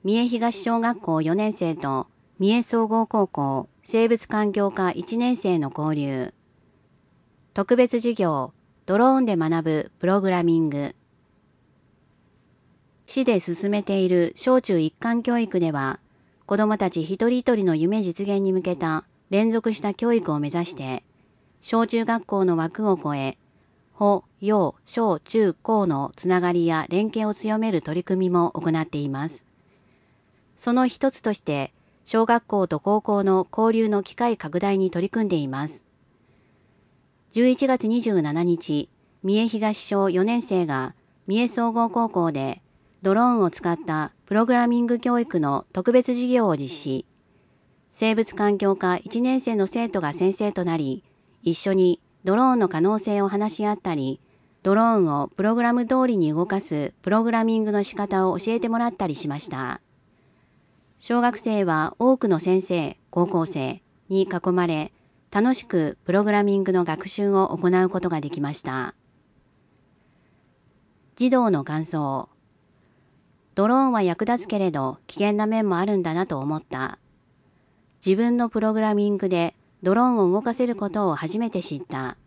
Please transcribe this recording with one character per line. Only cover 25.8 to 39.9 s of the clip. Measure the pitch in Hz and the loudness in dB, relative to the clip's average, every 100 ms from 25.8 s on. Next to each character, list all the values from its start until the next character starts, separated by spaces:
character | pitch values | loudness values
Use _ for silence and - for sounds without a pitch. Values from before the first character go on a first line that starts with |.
| 190 | 2
の | 139 139 - | 0 -2 -6
つ | 180 | 0
な | 180 | 2
が | 180 | 2
り | 175 170 | 2 2
や | 160 147 | 0 0
連 | 175 214 | -2 0
携 | 220 214 | -2 -4
を | |
強 | 208 220 214 | -4 -2 -2
め | 220 | 0
る | 180 | -2
取 | - 180 | -2 -6
り | |
組 | - 185 185 | -2 0 2
み | |
も | 180 170 | 2 0
行 | - 170 160 | 0 -2 -2
っ | 160 | -2
て | 151 | -4
い | 143 | -4
ま | 135 156 | -4 -6
す。 | - _ _ _ _ _ _ _ _ _ _ _ _ | -8 _ _ _ _ _ _ _ _ _ _ _ _
そ | - | 0
の | 240 254 | 2 2
一 | - 269 | 0 -2
つ | - | -2
と | 226 | -4
し | 208 | -4
て、 | - 143 135 _ _ _ - | -4 -4 -4 _ _ _ -4
小 | 220 226 | 0 2
学 | 233 _ | 2 _
校 | 208 185 | -2 0
と | 156 | -2
高 | - 208 | 0 0
校 | - 202 | 2 0
の | 196 190 - | 4 2 0
交 | - 220 226 | 0 2 2
流 | 220 | 2
の | 208 | 0
機 | 196 - | -2 -4
会 | 240 220 | -2 -2
拡 | 156 170 | -4 -2
大 | 202 196 | 0 2
に | 190 | 0
取 | 170 190 | -2 -4
り | |
組 | 226 214 | -2 0
ん | |
で | 175 | 0
い | 143 | -2
ま | 135 151 | -4 -6
す。 | 151 _ _ _ _ _ _ _ _ _ _ _ _ _ _ _ | -10 _ _ _ _ _ _ _ _ _ _ _ _ _ _ _
十 | 220 247 | 2 4
一 | 254 269 | 4 2
月 | 254 214 | 2 2
二 | 233 | 0
十 | 226 196 | 2 0
七 | 151 156 | 0 0
日、 | 175 170 - 147 - _ _ _ | 0 0 0 -4 -4 _ _ _
三 | 190 208 | 0 0
重 | 226 | 0
東 | 220 208 208 | 0 -2 -4
小 | - | -4